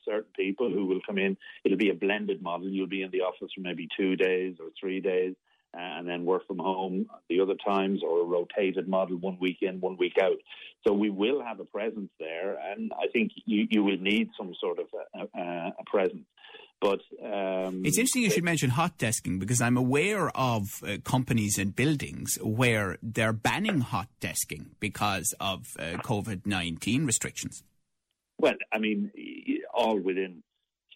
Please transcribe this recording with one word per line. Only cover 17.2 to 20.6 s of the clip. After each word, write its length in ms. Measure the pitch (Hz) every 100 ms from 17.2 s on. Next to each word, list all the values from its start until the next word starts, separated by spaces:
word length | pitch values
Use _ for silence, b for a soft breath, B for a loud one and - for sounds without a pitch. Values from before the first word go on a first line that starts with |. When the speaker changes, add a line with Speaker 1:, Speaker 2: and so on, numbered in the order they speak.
Speaker 1:
um, 600 | 139 101 95 92 92 92
Speaker 2:
It's 120 | 156 196
interesting 260 | 254 254
you 40 | 220
Speaker 1:
it 60 |
Speaker 2:
should 100 | 147
mention 280 | 175 165 127
hot 280 | 123 180 -
desking, 400 | 113 - - 92
because 220 | 101 120
I'm 160 | 120 123
aware 600 | 127 143 190 208 147 -
of, 460 | 131 113